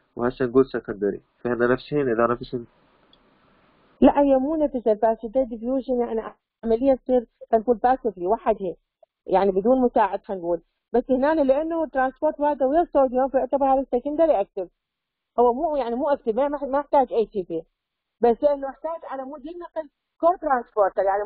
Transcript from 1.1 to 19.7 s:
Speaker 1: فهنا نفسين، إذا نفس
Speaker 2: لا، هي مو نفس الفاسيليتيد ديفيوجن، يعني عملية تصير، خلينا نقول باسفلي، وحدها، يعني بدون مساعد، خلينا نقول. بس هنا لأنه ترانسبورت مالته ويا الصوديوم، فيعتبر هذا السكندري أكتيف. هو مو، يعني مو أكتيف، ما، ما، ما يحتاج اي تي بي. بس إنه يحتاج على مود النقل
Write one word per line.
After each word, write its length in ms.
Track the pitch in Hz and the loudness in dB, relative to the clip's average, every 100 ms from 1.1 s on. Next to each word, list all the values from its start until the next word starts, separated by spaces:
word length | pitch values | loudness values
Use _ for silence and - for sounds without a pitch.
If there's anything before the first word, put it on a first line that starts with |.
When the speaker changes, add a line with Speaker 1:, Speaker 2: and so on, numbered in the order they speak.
| 92 _ _ | -4 _ _
Speaker 1:
فهنا 260 | 120 120 120 | -4 0 0
نفسين، 420 | 127 - 147 135 | 0 -2 -4 -2
إذا 180 | 113 117 | 0 -2
نفس 300 | 120 127 123 117 _ _ _ _ _ _ _ _ _ _ _ _ - | -2 -6 -10 -12 _ _ _ _ _ _ _ _ _ _ _ _ 4
Speaker 2:
لا، 200 | 262 277 | 4 6
هي 160 | 285 262 | 4 2
مو 200 | 269 320 | 0 -2
نفس 300 | 285 247 220 | -2 -2 0
الفاسيليتيد 640 | 214 226 226 226 262 254 | 0 0 -2 -4 -4 -4
ديفيوجن، 520 | 226 233 269 254 247 | -4 -4 -4 -2 -2
يعني 340 | 233 226 208 - _ _ | -2 -4 -8 -14 _ _
عملية 300 | 226 226 277 | -2 0 2
تصير، 320 | 254 - 254 226 - - | 0 2 0 0 -12 -2
خلينا 140 | 226 | 0
نقول 120 | 220 226 | 2 0
باسفلي، 500 | 247 262 233 190 175 | 2 0 -2 -4 -2
وحدها، 480 | 226 247 208 190 160 _ _ _ _ - | -2 0 -2 -4 -10 _ _ _ _ -2
يعني 240 | 185 196 | 0 2
بدون 300 | 185 208 262 | 2 2 4
مساعد، 440 | 247 247 196 196 | 2 2 0 -2
خلينا 180 | - 196 | -8 -8
نقول. 200 | 170 170 _ _ _ | -4 -4 _ _ _
بس 180 | 240 247 | -2 0
هنا 340 | 247 277 320 | 0 2 2
لأنه 420 | 269 269 320 330 302 | 2 0 0 -4 -4
ترانسبورت 540 | 269 262 - 302 - | -2 -2 -2 -4 0
مالته 260 | 294 294 262 | -2 0 0
ويا 140 | 311 | 2
الصوديوم، 480 | 330 285 269 247 262 | 2 2 2 2 0
فيعتبر 380 | 262 247 277 269 | 0 -2 0 2
هذا 140 | 269 | 0
السكندري 600 | 262 247 269 302 330 214 | 0 -4 -2 0 2 2
أكتيف. 280 | 202 - 175 _ _ _ _ _ _ - | -2 -6 -10 _ _ _ _ _ _ 0
هو 160 | 240 | 2
مو، 220 | 240 320 294 | 2 -2 -2
يعني 180 | 233 | -4
مو 140 | 240 294 | -2 -2
أكتيف، 280 | 277 233 220 | -2 -2 -2
ما، 120 | 285 | -2
ما، 180 | 285 277 | -2 -4
ما 120 | 269 | -4
يحتاج 340 | 285 294 247 | 0 2 2
اي 140 | 202 208 | 0 -2
تي 160 | 208 | -4
بي. 200 | 175 165 - _ _ _ _ - | -6 -8 -10 _ _ _ _ -2
بس 240 | 233 226 | 0 2
إنه 240 | 294 277 269 | 0 0 -6
يحتاج 320 | - 311 330 | -10 -10 -10
على 200 | - 269 | -12 -12
مود 220 | 262 302 277 | -12 -14 -14
النقل 440 | 349 339 | -14 -12